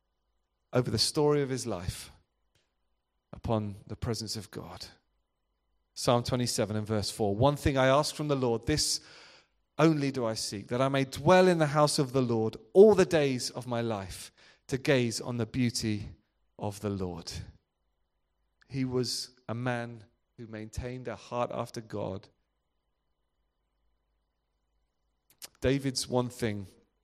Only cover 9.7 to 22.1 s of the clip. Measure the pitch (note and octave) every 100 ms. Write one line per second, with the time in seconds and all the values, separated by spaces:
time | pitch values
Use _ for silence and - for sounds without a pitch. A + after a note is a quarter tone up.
9.7 | - D#3+ D3+ C#3 C3 A2+ A2 - G2+ G2+
10.7 | A#2+ C3+ C#3 C3 - C#3 F#3 F#3 E3+ D3
11.7 | D3+ D3 - C3 C3 B2 A#2 A2 - -
12.7 | F#3 G#3+ F#3+ F#3 D#3+ C#3+ B2+ - C#3 B2
13.7 | A#2 A#2 G#2 F#2+ - - _ - _ -
14.7 | C3 D#3 C3+ A#2+ A2 - A#2+ A2+ C3 A#2+
15.7 | - A2+ G#2 A2 - _ _ _ - G#2
16.7 | G2+ G#2+ G2 F2+ E2+ - - - - _
17.7 | _ _ _ _ _ _ _ _ _ -
18.7 | C3+ B2+ B2+ A2+ - - _ - A2+ B2+
19.7 | A#2+ A#2 A#2 G#2 _ _ - A2+ A2 A2
20.7 | - B2 B2+ B2 G2+ - A#2+ A#2+ B2 A#2
21.7 | - G#2+ G#2 G#2